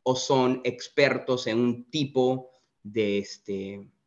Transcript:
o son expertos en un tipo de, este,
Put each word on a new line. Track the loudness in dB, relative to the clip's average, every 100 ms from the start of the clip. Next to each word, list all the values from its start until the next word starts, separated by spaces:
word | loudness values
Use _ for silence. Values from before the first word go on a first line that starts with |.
o | -2 0
son | 2 4 4 2
expertos | -2 -6 -4 2 2 2 -2 -2 0
en | 0
un | 0 0 -6
tipo | -4 -2 2 2 0 -6 _ _ _
de, | -8 -2 0 0
este, | -4 -10 -8 -8 -8 -12 -16 _